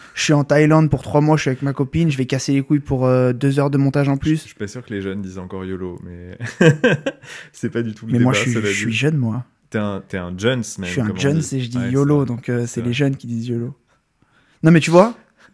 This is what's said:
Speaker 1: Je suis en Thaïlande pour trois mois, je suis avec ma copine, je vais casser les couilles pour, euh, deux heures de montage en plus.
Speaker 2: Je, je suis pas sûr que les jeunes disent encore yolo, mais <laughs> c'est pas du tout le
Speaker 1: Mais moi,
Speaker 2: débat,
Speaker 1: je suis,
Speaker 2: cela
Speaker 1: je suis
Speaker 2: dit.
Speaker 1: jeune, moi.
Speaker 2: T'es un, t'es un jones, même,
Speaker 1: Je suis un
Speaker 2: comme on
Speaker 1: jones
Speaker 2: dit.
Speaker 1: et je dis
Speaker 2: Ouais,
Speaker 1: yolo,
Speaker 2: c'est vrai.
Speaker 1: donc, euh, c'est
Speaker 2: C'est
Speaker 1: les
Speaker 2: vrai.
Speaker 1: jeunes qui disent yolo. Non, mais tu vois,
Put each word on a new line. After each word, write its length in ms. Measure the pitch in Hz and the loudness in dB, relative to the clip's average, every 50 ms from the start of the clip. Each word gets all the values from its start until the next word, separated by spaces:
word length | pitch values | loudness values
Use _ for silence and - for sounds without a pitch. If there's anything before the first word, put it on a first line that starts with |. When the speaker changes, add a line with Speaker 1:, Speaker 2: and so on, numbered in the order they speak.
| - - - | -6 -12 -10
Speaker 1:
Je 80 | - - | -4 0
suis 80 | - 151 | 2 2
en 120 | 147 139 | 2 2
Thaïlande 440 | - 147 151 151 151 156 160 160 147 | 4 4 4 6 6 6 6 4 4
pour 140 | 143 131 - | 0 -2 -2
trois 160 | 110 104 147 | 0 0 2
mois, 140 | 147 151 156 | 4 4 2
je 60 | 147 | 2
suis 80 | - 143 | 2 0
avec 120 | 131 - 139 | -4 -2 -2
ma 100 | 139 135 | -4 -2
copine, 360 | - 139 131 - 165 170 160 | -2 -4 -2 0 0 0 0
je 80 | 139 131 | 0 0
vais 80 | 127 | -2
casser 280 | 123 139 127 - - 139 | -2 -2 -2 -2 0 0
les 80 | 139 135 | 0 0
couilles 160 | - 151 147 | 2 0 0
pour, 260 | 143 - 143 127 127 | 0 -2 -2 0 2
euh, 280 | 127 127 127 127 127 123 | 2 4 4 2 2 0
deux 260 | 123 139 139 139 143 | 0 0 0 2 2
heures 100 | 139 143 | 0 2
de 80 | 139 139 | 2 2
montage 300 | 139 139 135 143 143 139 | 2 2 2 0 0 0
en 80 | 139 139 | 0 0
plus. 200 | - 151 156 156 | 0 0 -2 -2
Speaker 2:
Je, 40 | - | -4
je 40 | - | -8
suis 80 | - | -14
pas 120 | - 107 101 | -12 -12 -10
sûr 160 | - 127 120 | -10 -12 -12
que 80 | - 110 | -8 -8
les 80 | 98 | -6
jeunes 200 | 95 98 95 101 | -6 -6 -6 -8
disent 160 | 98 92 92 95 | -8 -10 -12 -12
encore 280 | 92 92 98 95 95 | -14 -12 -12 -10 -10
yolo, 340 | 92 95 90 92 90 87 - - | -8 -8 -8 -10 -10 -12 -14 -16
mais 340 | 87 87 87 87 90 90 - 117 117 - - | -16 -18 -16 -16 -16 -14 -12 -12 -6 0 4
<laughs> 120 | 180 160 147 151 - 233 175 - - 277 - - - - - - - - | 6 6 6 4 2 0 0 0 -4 -6 -10 -12 -14 -20 -20 -20 -20 -20
c'est 180 | _ - - 117 | _ -10 -8 -6
pas 120 | - 120 | -4 -4
du 120 | 120 113 107 | -4 -6 -8
tout 120 | - 113 | -10 -6
le 80 | 113 127 | -2 0
Speaker 1:
Mais 60 | 117 | 2
moi, 120 | 123 127 - | 2 2 2
Speaker 2:
débat, 120 | 101 110 | 0 0
Speaker 1:
je 40 | 127 | 0
suis, 100 | 117 117 | -2 -2
Speaker 2:
cela 80 | 110 101 | -2 -2
Speaker 1:
je 40 | 98 | -2
suis 120 | 101 104 120 | -2 -4 -4
Speaker 2:
dit. 60 | 110 | -2
Speaker 1:
jeune, 240 | 110 131 151 160 143 | -2 0 0 0 0
moi. 280 | 123 113 110 123 120 - _ _ _ _ | 0 -2 -2 -4 -8 -10 _ _ _ _
Speaker 2:
T'es 100 | - 110 | -6 -6
un, 220 | 104 101 98 98 - - | -4 -4 -6 -8 -10 -8
t'es 100 | - 95 | -8 -8
un 160 | 90 87 90 90 | -8 -8 -6 -4
jones, 260 | 101 120 131 123 113 - - - | -2 -2 -2 -2 -4 -8 -10 -10
même, 100 | 95 87 | -8 -6
Speaker 1:
Je 40 | - | -4
suis 80 | 135 | -2
un 60 | 117 107 | -2 -2
Speaker 2:
comme 100 | 98 92 | -2 -2
on 20 | |
Speaker 1:
jones 200 | 139 139 147 160 | 0 0 0 0
Speaker 2:
dit. 160 | 147 - 139 131 | -2 -2 -4 -6
Speaker 1:
et 20 | |
je 100 | 123 117 | -4 -4
dis 80 | 123 123 | -4 -4
Speaker 2:
Ouais, 140 | 123 120 | -4 -2
Speaker 1:
yolo, 240 | 127 139 143 143 147 | 0 0 2 2 2
Speaker 2:
c'est 20 | 143 | 2
vrai. 60 | 135 120 120 | 2 0 -4
Speaker 1:
donc, 140 | 117 - - | -6 -4 -4
euh, 120 | 123 120 | -4 -4
c'est 60 | 120 117 | -4 -4
Speaker 2:
C'est 120 | - 120 | -6 -6
Speaker 1:
les 60 | 117 120 | -4 -4
Speaker 2:
vrai. 60 | 120 | -2
Speaker 1:
jeunes 220 | 135 143 139 139 127 | 0 0 0 -2 -4
qui 100 | - 120 | -6 -8
disent 200 | 117 113 113 123 | -8 -6 -6 -6
yolo. 260 | 117 117 117 127 135 - _ _ _ _ _ _ _ _ _ _ _ _ _ _ _ _ - | -6 -6 -6 -8 -10 -14 _ _ _ _ _ _ _ _ _ _ _ _ _ _ _ _ 6
Non, 80 | 160 | 6
mais 80 | 170 160 | 8 6
tu 120 | - 165 | 6 6
vois, 260 | 165 175 202 233 233 - - _ _ _ _ - | 6 6 6 6 2 -6 -18 _ _ _ _ -20